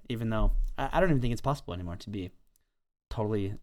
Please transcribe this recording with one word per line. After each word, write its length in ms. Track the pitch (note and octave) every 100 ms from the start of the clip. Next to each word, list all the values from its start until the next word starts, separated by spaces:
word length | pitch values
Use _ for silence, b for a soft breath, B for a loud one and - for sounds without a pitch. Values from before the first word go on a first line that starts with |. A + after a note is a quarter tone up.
| -
even 240 | A#2 A2+
though 200 | A2 G2+ - - -
I, 140 | C3+
I 60 | E3
don't 120 | F#3
even 100 | C3+
think 100 | A#2+
it's 100 | A#2
possible 340 | C3+ C#3 - F2
anymore 200 | F2 F2
to 120 | -
be 220 | G2+ F2 - _ _ _ _ _ _ _
totally 420 | - G#2+ G#2+ G2+ G#2+